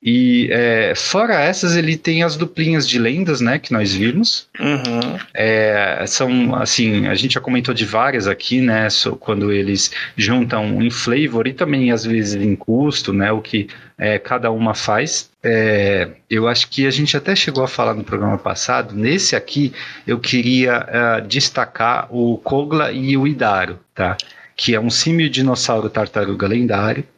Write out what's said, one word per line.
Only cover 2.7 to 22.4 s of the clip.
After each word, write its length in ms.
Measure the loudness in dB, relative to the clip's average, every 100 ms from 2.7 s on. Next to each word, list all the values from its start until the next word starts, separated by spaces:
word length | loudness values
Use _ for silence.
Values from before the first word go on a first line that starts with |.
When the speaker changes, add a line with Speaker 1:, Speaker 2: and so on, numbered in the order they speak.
| 2 0
Speaker 1:
de 100 | 0
lendas, 440 | 0 0 0 0
né, 160 | 2 0
que 120 | -2
nós 240 | 0 0
vimos. 540 | 0 0 2 0 0 -6 -6
Speaker 2:
Uhum. 600 | -2 0 -2 -2 -2 -6 -10
Speaker 1:
É, 680 | -2 2 2 2 2 0 -2 -2
são, 480 | -2 0 2 2
assim, 520 | 0 0 0 2 2 0
a 80 |
gente 200 | 0 0
já 60 | -2
comentou 340 | 0 -2 0
de 100 | -2
várias 420 | -2 0 0 0 -2
aqui, 360 | -2 -2 2
né, 260 | 2 2 0
so-, 260 | 0 -2
quando 380 | -4 -4 -2 0
eles 400 | 0 0 0 -2 -4 -10 -4
juntam 640 | 0 2 0 -2 -2 0
em 100 | 0
flavor 560 | -2 -2 0 0 0 -2
e 60 |
também, 400 | -2 -2 0 2
às 100 | 0 0
vezes, 340 | 0 0 0
em 140 | 0 -2
custo, 560 | 0 0 2 0 -2
né, 180 | 0 2
o 120 | 0
que, 260 | -2 -4 -4 -10 -20 _
é, 200 | -2 -2
cada 320 | -2 -2 0
uma 220 | 0 0
faz. 540 | -2 0 0 0 -4 -8 _
É, 640 | 0 2 2 2 2 0 -2 -6 _
eu 180 | 0 2
acho 220 | 0 -2
que 160 | 0 0
a 40 |
gente 240 | 2 0
até 220 | 0 0 0
chegou 260 | 0 0
a 60 | -2
falar 240 | 0 -2
no 100 | -2
programa 360 | -4 -2 0 -2
passado, 560 | -4 -6 -2 -2 -2
nesse 420 | -2 0 0 0 -2
aqui 340 | -2 -2 -2 -2 -16 -14 -4
eu 120 | -4
queria, 680 | 0 0 2 2 2 0 0
é, 320 | 0 0 0
destacar 840 | -2 -2 -2 -2 -4 0 0 0 -2
o 280 | 0 0
Kogla 520 | 0